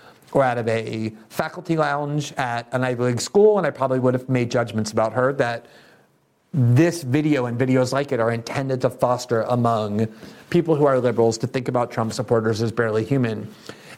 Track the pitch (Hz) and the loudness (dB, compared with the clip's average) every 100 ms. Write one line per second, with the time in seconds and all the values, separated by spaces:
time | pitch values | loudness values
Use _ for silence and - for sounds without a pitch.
0 | - - - 139 131 120 113 113 113 113 | -20 -20 -4 0 2 0 -2 -2 -4 -6
1 | 110 - - - 160 175 160 160 147 143 | -6 -8 -18 -6 -6 -6 -4 0 0 -2
2 | 147 147 143 - 127 117 - 127 127 120 | -2 -4 -4 -4 -4 -4 -4 -2 -2 0
3 | 123 120 - 202 214 202 151 - 131 131 | 0 0 0 6 6 6 0 -2 0 2
4 | 127 127 131 127 120 123 117 110 107 110 | 2 0 0 -2 0 0 -2 -4 -2 0
5 | 110 120 127 139 120 117 - - - _ | 0 2 0 0 -2 -2 -12 -20 -20 _
6 | _ _ _ _ _ 143 120 123 170 170 | _ _ _ _ _ 0 4 6 4 2
7 | 127 143 151 143 123 117 131 131 127 135 | -2 0 2 0 0 -2 2 2 2 -2
8 | 143 123 113 117 - 143 135 131 127 - | -2 0 0 -2 -4 -6 -4 -2 -2 0
9 | 127 120 - 113 107 123 117 113 107 104 | 0 0 0 -2 0 0 2 0 -2 -2
10 | 113 - - - - 175 165 147 143 131 | -4 -6 -20 -20 -2 -2 2 2 4 4
11 | 120 110 113 110 117 131 123 123 120 - | 2 2 2 2 -4 -4 -2 -2 -2 -2
12 | 113 104 107 117 110 110 113 104 113 110 | -4 -4 0 0 2 0 -2 0 0 0
13 | 110 135 117 107 113 - - - - | 0 0 -2 -4 -10 -16 -20 -20 -20